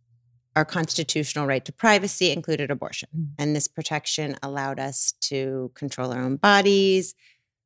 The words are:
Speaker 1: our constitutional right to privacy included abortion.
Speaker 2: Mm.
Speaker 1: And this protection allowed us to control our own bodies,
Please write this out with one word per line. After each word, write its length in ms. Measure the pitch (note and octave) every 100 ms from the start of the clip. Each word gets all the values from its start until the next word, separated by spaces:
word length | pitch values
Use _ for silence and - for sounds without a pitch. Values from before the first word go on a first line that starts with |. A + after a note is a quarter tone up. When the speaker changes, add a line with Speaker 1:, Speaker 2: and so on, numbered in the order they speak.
| _ _ _ _ _ D#3
Speaker 1:
our 100 | D#3
constitutional 800 | F3+ C#3+ - D3+ D3+ D3 D3+ C#3
right 180 | C3 -
to 60 |
privacy 600 | - A3+ G#3 G3 - F3+
included 400 | D3+ - D3+ C#3
abortion. 380 | C#3 - - - D#3+
Speaker 2:
Mm. 120 | D3+ D3
Speaker 1:
And 180 | D3 D3+
this 120 | -
protection 720 | - D#3 D3+ - - D3 C3+
allowed 380 | C#3 C#3 C3+ C3+
us 340 | C#3 C3+ - -
to 500 | - C#3 C3+ C3 B2+ -
control 360 | C#3+ - B2+
our 100 | B2
own 160 | B2+ C#3
bodies, 760 | G#3 G3+ G3+ G3 G3 F#3+ F3 - _ _ _ _